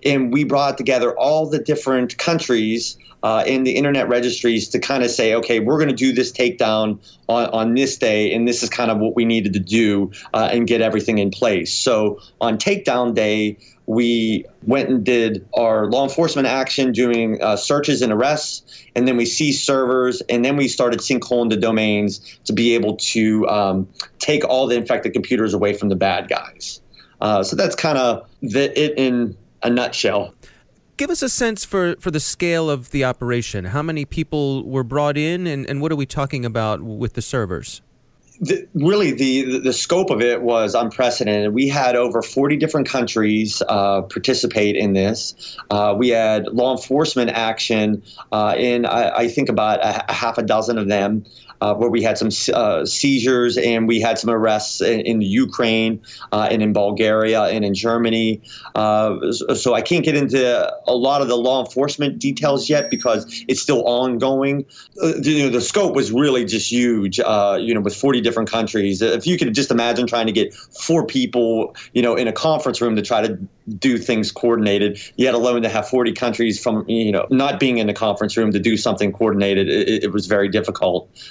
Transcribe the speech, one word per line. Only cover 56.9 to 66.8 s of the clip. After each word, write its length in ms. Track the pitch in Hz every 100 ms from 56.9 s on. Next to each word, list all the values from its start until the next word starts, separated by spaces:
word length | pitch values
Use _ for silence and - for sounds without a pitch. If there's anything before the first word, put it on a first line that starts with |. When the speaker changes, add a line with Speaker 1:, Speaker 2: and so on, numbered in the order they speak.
| 104 110 110 110 110 104
Speaker 1:
and 200 | 107 104
in 80 |
Germany. 680 | 98 113 117 117 113 110 107 - - - -
Uh, 560 | 107 107 110 98 82
so, 240 | 117 - 123
so 180 | 131
I 80 | 113
can't 240 | - 175 156
get 100 | 143
into 560 | 135 131 123 117 90 - -
a 80 |
lot 300 | 123 131 143
of 40 | 131
the 100 | 120
law 280 | 120 131 113
enforcement 540 | 127 143 - 143 117
details 500 | 139 135 147 139 -
yet 220 | 147 139
because 520 | 120 123 110 - - -
it's 160 | 131
still 200 | - 131 113
ongoing. 760 | 120 127 120 131 135 139 143 135 - - -
Uh, 120 | 165 160
the, 140 | 139
you 120 | 151 139
know, 40 |
the 120 | 120
scope 340 | 120 208 190 139
was 160 | 101
really 340 | 117 147 127 110
just 260 | 107 -
huge, 480 | 120